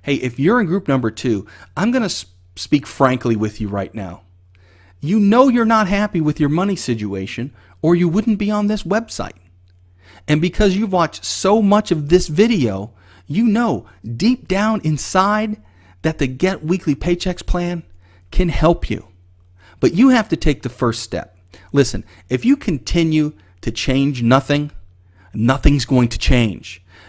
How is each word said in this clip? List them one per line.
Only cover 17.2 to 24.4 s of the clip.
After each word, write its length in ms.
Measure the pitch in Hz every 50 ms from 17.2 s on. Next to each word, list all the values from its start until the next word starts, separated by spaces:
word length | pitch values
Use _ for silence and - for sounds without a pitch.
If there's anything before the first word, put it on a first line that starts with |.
| - 185 180 - -
plan 380 | - - 175 175 175 175 170 - - - - - - _ _ _ _
can 180 | - - 185 170
help 400 | - - - - 175 - - -
you. 200 | 110 - - - - _ _ _ _ _ _ _ _ _ - - - -
But 140 | - - -
you 160 | 175 254 269
have 180 | 254 233 208 -
to 80 | 165
take 260 | - - 156 143 -
the 60 | - 123
first 340 | - - 131 117 110 -
step. 340 | - - - 87 - - _ _ _ _ - - - -
Listen, 320 | - 139 135 - - - - - - - - -
if 160 | 127 127 120
you 120 | 233 285
continue 760 | 277 - - 165 139 - - 175 175 165 160 156 156 151 151 151 - _ _ _ _
to 100 | - -
change 520 | 107 - - - 131 135 139 143 139 123
nothing, 480 | 117 117 131 135